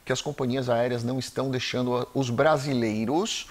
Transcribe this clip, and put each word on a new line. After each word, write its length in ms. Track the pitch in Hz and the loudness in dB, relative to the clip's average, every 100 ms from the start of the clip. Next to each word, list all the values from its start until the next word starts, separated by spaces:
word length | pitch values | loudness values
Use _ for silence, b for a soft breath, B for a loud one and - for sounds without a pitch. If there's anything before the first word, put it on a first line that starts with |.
que 80 | - | -4
as 100 | 127 | -2
companhias 460 | 151 143 127 131 123 | -2 -2 0 0 2
aéreas 380 | 117 123 123 117 | 2 2 0 -2
não 120 | 131 | -2
estão 320 | - - 131 | -4 -4 -2
deixando 460 | 127 - 123 123 123 | -2 -2 -2 0 0
a, 100 | 123 | 0
os 160 | 135 123 | -2 0
brasileiros 1200 | 120 151 151 143 123 113 107 113 160 226 - - | 2 4 2 2 0 0 0 0 0 0 -4 -8